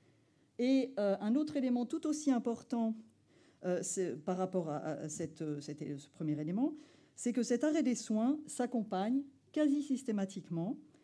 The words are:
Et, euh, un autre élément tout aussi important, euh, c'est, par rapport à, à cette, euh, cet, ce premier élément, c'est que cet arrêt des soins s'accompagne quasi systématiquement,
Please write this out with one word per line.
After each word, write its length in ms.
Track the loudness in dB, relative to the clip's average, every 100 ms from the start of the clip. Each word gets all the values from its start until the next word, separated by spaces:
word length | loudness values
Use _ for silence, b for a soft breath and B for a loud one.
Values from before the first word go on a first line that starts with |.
| b b b b b 0
Et, 340 | 4 4 4 0
euh, 180 | 0 2
un 140 | 2 2
autre 200 | 2 0
élément 300 | 2 0 0
tout 200 | -2 -2
aussi 240 | 0 2
important, 640 | 2 2 -4 -2 0 0 -2 -8 _ b b b b
euh, 160 | -2 -2
c'est, 320 | -2 -2 -2
par 220 | -2 -2 0
rapport 320 | 0 0 0
à, 80 | -2
à 320 | -4 -4 -6
cette, 320 | -6 -8 -6
euh, 180 | -6 -4
cet, 160 | -6 -8 -8 -8
ce 120 | -12
premier 280 | -6 -2 -2
élément, 360 | -2 0 0 -2 B B B
c'est 180 | -6 -2
que 100 | 0
cet 220 | 2 2
arrêt 180 | 4 4
des 120 | 2
soins 440 | 0 0 2 2 2 -2
s'accompagne 760 | -4 -2 0 -2 0 2 0 -2 -12 _
quasi 300 | 2 4 4
systématiquement, 920 | 0 -2 0 0 0 -4 -6 -2 -2 -4 b b